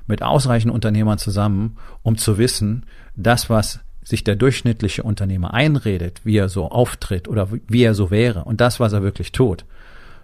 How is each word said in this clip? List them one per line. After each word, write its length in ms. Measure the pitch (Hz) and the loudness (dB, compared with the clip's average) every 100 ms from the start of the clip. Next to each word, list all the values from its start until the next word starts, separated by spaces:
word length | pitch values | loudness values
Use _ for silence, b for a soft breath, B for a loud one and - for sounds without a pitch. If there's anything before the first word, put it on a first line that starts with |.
| - | -6
mit 160 | 104 | -2
ausreichend 500 | - 147 127 117 113 | 2 2 2 2 2
Unternehmern 460 | 113 110 107 107 107 | 0 0 2 2 0
zusammen, 600 | - 98 104 98 110 B B B | -2 0 0 0 -2 B B B
um 140 | 113 110 | -2 0
zu 220 | - 101 | 2 2
wissen, 480 | 123 - 104 117 b b b - | 2 0 -2 -2 b b b -4
das, 340 | 98 120 - | 2 2 2
was 300 | 110 101 - - - | 0 0 -6 -14 -16
sich 180 | - 113 | -6 -2
der 140 | - 101 | 0 2
durchschnittliche 680 | 127 123 120 113 101 - | 2 2 0 0 -2 -2
Unternehmer 500 | - 104 98 95 85 | -4 -2 -2 -2 -2
einredet, 680 | 113 151 143 113 92 87 - | 2 2 2 0 -2 -4 -6
wie 120 | 110 104 | 0 2
er 120 | 95 | 2
so 220 | 95 80 | -2 -2
auftritt 560 | 117 123 - - 92 - | 2 0 0 -6 -6 -2
oder 220 | 107 95 | -2 -2
wie 320 | 110 - 113 | -6 0 4
er 120 | 117 | 4
so 160 | 104 92 | 4 2
wäre 340 | 104 120 95 | 2 2 0
und 160 | 101 110 | -4 2
das, 180 | 120 - | 2 2
was 140 | 113 | 0
er 100 | 104 | 2
wirklich 300 | 98 - 85 | 0 -4 -6
tut, 320 | - 127 82 - B B B B B | 2 2 2 -8 B B B B B